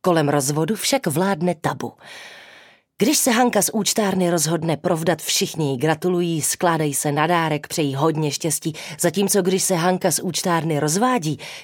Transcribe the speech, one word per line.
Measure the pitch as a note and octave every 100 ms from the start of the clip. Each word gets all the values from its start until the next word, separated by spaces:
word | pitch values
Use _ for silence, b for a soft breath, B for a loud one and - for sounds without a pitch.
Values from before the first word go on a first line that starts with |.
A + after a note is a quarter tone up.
kolem | - E3 D3
rozvodu | D3 C3+ D3 D#3+ G#3+
však | - C#4 G3+
vládne | C#3+ F#3+ F#3 F3+ E3
tabu. | D3 C3 A#2+ - B B B B B B B B B _
Když | A3 D#4
se | -
Hanka | A3+ B3 G#3+
z | -
účtárny | G#3+ G3+ - G3+ F#3 F3
rozhodne | E3+ D#3 E3+ D#3+ D3+
provdat, | F3+ E3 E3 E3
všichni | - - F#3+ - D3
jí | C3
gratulují, | D3+ D3+ F3+ F3+ F3 E3
skládají | - - F3+ D#3+ D#3
se | C#3 D3+
na | C#3+ D#3
dárek, | F3 D#3+ D3 -
přejí | - D3 C3+
hodně | D#3+ D#3 D3+
štěstí, | C3+ E3 D3 E3 D#3 B D3+
zatímco | E3+ E3+ G3 G3+
když | F#3 F#3
se | - F3+
Hanka | F3+ F#3 F#3
z | -
účtárny | F#3 D3+ F#3+ E3+ D#3 D3+
rozvádí, | D3+ E3+ B3+ B3 D#3 C#3 B B